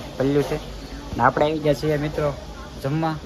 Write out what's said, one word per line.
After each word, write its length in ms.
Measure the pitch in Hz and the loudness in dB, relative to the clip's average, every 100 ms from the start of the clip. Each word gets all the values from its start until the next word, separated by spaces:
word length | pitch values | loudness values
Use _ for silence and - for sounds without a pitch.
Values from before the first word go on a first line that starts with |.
| - - | -4 -2
પડ્યું 260 | 135 147 | 2 4
છે. 140 | 139 151 | 2 -2
અને 680 | - - - - - - | -6 -12 -12 -12 -6 4
આપણે 220 | 123 - | 4 6
આવી 140 | 151 156 | 2 2
ગયા 160 | 147 | 2
છીએ 220 | 139 151 147 | 2 2 0
મિત્રો 380 | 151 151 147 135 - - - - | 0 0 -2 -2 -10 -14 -14 -6
જમવા. 320 | 139 160 160 156 | -2 0 0 -2